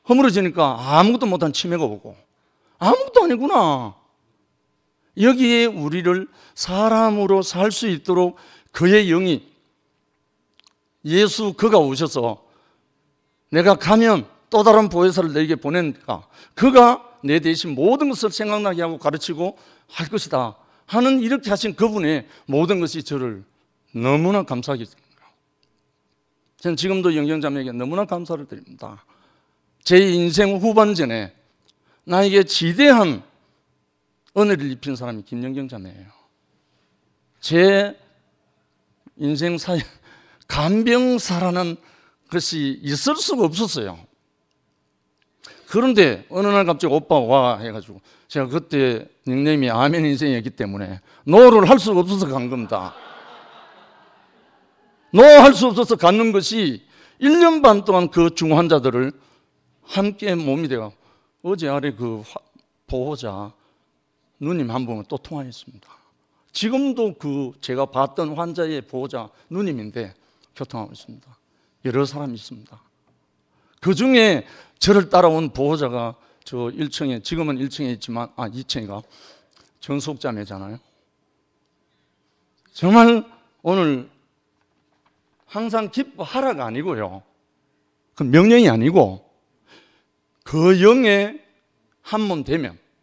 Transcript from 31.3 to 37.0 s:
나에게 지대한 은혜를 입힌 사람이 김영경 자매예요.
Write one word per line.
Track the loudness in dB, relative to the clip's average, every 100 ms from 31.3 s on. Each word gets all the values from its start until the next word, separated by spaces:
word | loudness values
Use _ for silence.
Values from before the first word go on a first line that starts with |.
| _ _ _ _ _ _ _ -4
나에게 | 0 2 2 2
지대한 | 0 -2 4 6 6 4 -2 -8 _ _ _ _ _ _ _ _ _ _ 0
은혜를 | 2 0 -4
입힌 | -8 -10 -8
사람이 | -8 -12
김영경 | -12 -10 -10 -10 -12
자매예요. | -14 -18 -20 -20 _ _ _ _ _ _ _ _ _